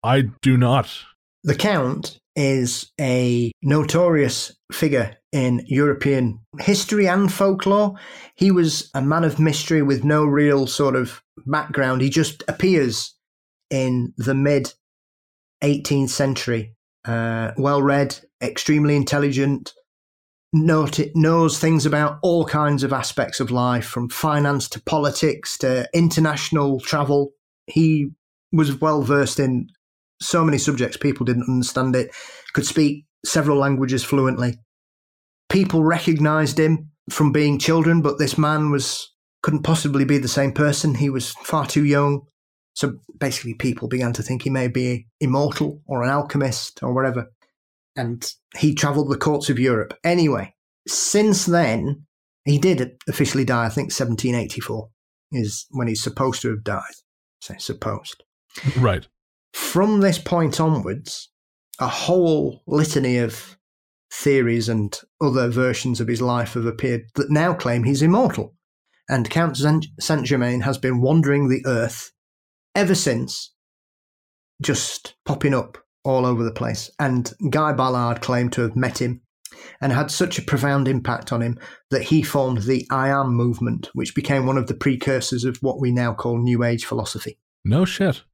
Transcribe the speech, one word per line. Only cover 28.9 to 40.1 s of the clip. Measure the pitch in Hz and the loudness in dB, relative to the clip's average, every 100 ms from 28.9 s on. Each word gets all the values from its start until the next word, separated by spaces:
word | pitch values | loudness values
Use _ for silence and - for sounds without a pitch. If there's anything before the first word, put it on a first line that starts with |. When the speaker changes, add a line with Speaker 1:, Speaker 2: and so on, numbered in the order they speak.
| 151 127 143 135 - | 0 2 2 2 0
Speaker 2:
in | 135 127 - _ _ _ _ _ | 0 -2 -6 _ _ _ _ _
so | - 175 | -2 2
many | 160 147 | 2 2
subjects, | - 131 120 - | 0 -2 -4 -2
people | 143 - 123 | -2 0 -2
didn't | 123 120 | 0 0
understand | 127 123 131 131 127 | -2 0 -2 0 -2
it, | 123 - - - - | -4 -10 -20 -20 -6
could | - | -4
speak | - - 147 147 _ _ - | -2 2 2 0 _ _ -4
several | 165 147 143 | 0 2 2
languages | 139 135 131 127 | 2 0 0 -2
fluently. | - 139 131 127 123 120 _ _ _ _ _ _ _ _ _ | 0 2 2 0 -4 -4 _ _ _ _ _ _ _ _ _
People | 196 190 160 | 2 2 2
recognized | 156 170 180 156 151 156 151 147 | 2 2 0 2 2 2 0 2
him | 156 156 - _ - | 2 2 -4 _ -12
from | - 147 | 0 2
being | 151 147 143 | 4 2 2
children, | - 165 160 170 | 2 2 4 4
but | 147 143 | 2 0
this | 147 - | -2 2
man | 151 151 151 | 0 2 0
was, | 143 - - - _ _ _ | 0 -2 -8 -12 _ _ _
couldn't | - 151 | -2 0
possibly | 151 160 151 139 | 2 0 2 0
be | 135 | 2